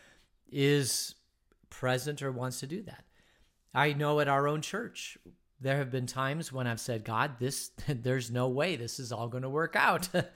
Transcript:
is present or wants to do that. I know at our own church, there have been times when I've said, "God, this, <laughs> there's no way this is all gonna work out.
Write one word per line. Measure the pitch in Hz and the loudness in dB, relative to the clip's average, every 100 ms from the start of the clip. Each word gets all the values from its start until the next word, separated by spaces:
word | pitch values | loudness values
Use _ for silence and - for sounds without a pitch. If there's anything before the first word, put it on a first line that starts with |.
| - _ _ _ _ | -20 _ _ _ _
is | 139 139 143 131 - - - _ _ _ _ - | 2 4 4 2 -2 -4 -10 _ _ _ _ -20
present | - 127 127 139 143 | -4 0 0 -2 -4
or | 139 | -4
wants | 127 127 123 | -4 -4 -6
to | 135 | -6
do | 180 | -8
that. | 185 - - _ _ _ _ _ _ | -10 -16 -20 _ _ _ _ _ _
I | 131 147 | 2 2
know | 143 147 151 | 4 2 4
at | 143 | 4
our | 139 143 | 4 4
own | 156 | 0
church, | 147 196 233 - - - - - _ - | -2 -6 -8 -10 -12 -14 -20 -20 _ -6
there | 131 139 | 0 0
have | 131 | 0
been | 131 127 | -2 -2
times | - 135 151 165 | -2 -2 -2 -4
when | 131 123 | -2 -2
I've | 113 | -2
said, | - 113 | -2 -4
"God, | 107 110 147 123 | -2 0 0 0
this, | 123 139 - - | -2 -2 -8 -6
<laughs> | - | -4
there's | 131 123 127 117 | -2 0 0 0
no | 120 127 | 0 0
way | 127 170 151 | 2 0 0
this | 117 - | -4 -8
is | 123 | -6
all | 113 117 | -4 -4
gonna | 123 131 | -4 -4
work | 143 160 - | -2 2 4
out. | - 175 180 180 - | 6 4 2 0 -2